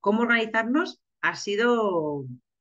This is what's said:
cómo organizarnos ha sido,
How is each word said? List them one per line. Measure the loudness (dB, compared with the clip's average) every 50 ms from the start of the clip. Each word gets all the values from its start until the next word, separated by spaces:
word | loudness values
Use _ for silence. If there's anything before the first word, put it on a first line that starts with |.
cómo | 0 2 2 2 2
organizarnos | 2 2 2 0 0 0 -2 0 0 0 0 0 -2 -6 -14 _ _ _ _ -4
ha | -4 -4
sido, | -4 -4 -4 -2 0 2 2 2 2 2 0 0 0 -2 -2 -4 -6 -8 -10 -14 -16 _ _ _ _